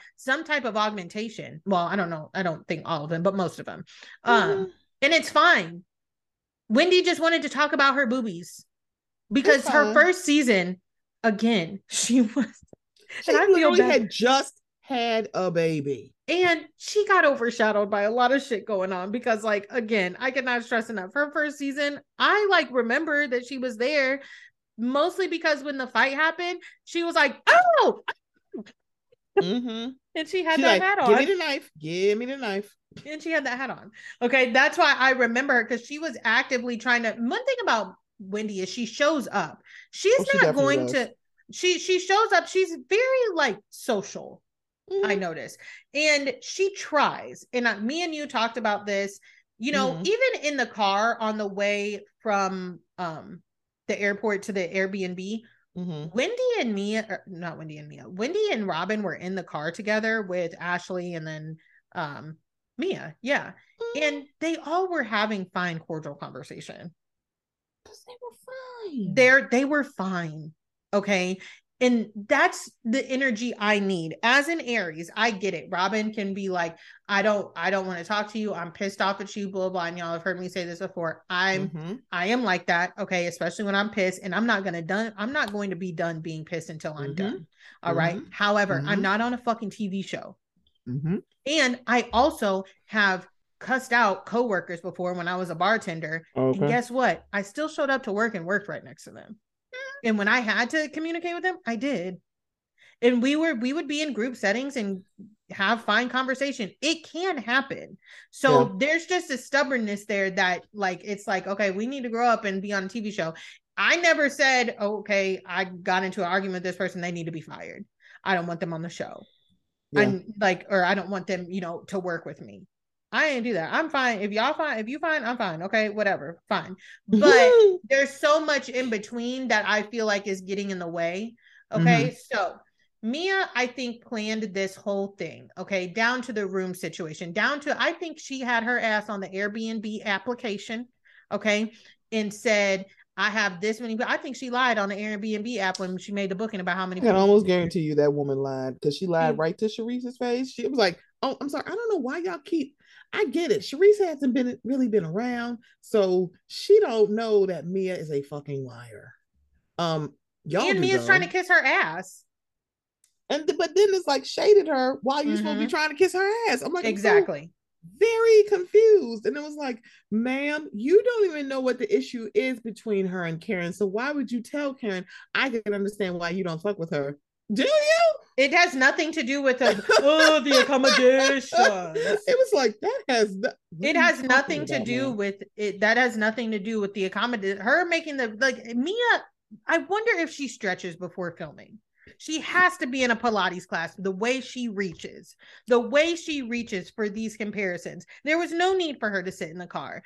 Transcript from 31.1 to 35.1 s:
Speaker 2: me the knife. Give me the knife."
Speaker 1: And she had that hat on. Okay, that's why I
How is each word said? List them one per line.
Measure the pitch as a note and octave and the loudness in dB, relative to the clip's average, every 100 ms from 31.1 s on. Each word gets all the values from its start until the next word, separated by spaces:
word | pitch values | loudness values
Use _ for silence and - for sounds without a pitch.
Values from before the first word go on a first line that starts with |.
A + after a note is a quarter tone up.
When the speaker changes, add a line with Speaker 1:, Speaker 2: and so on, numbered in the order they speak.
| A#3+ | 6
Speaker 2:
me | D4 | 6
the | F#4 | 0
knife. | D#4 C#4 - D3+ | 0 -4 -6 -14
Give | D3+ F3 G3+ G#3 | -8 0 2 0
me | B3 | -2
the | C#4 | -6
knife." | A3+ G3 G3+ _ _ - C#4+ | -4 -4 -6 _ _ -20 -14
Speaker 1:
And | D#4 | -10
she | E4 | -4
had | D#4+ C4 | -2 -2
that | B3 | -6
hat | B3+ | -8
on. | D#3 G#3 - - - | -10 -14 -20 -18 -4
Okay, | B3 C4 A#3+ | 2 4 4
that's | B3+ D4 D4+ | 4 4 4
why | D4+ B3+ | 4 6
I | C4 | 4